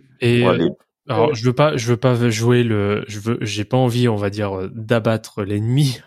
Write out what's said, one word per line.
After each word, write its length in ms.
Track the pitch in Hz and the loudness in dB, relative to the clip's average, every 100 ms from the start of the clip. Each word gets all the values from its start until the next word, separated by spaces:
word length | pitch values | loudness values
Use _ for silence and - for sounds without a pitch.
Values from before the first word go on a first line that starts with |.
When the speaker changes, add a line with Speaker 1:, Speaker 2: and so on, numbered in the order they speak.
| _ _ | _ _
Speaker 1:
Et, 220 | 120 120 | 0 2
Speaker 2:
Bon, 60 | 101 | 4
Speaker 1:
euh, 40 | |
Speaker 2:
allez. 160 | 85 85 - _ _ - | 2 0 -2 _ _ -6
Speaker 1:
alors, 200 | 110 117 | 0 0
Speaker 3:
Ouais. 60 | |
Speaker 1:
je 80 | 123 | 0
veux 100 | 120 | 0
pas, 200 | 123 147 147 | 2 2 0
je 80 | 113 | -2
veux 100 | 117 | 0
pas 320 | 131 120 120 | 2 2 2
jouer 340 | 107 117 123 | 2 2 2
le, 380 | 120 107 101 104 - | 2 0 0 -2 -4
je 100 | 107 | -6
veux, 200 | 107 120 | -4 -4
j'ai 240 | 110 104 | -4 -6
pas 140 | 101 127 | -2 0
envie, 300 | 127 120 123 | 2 2 0
on 80 | 107 | 0
va 120 | 101 | -2
dire, 240 | 101 104 95 | -4 -4 -6
euh, 100 | 95 | -8
d'abattre 680 | 113 110 117 113 110 - - | -8 -2 0 2 -2 -4 -8
l'ennemi, 580 | 98 104 113 127 143 120 | -4 -2 0 2 2 -2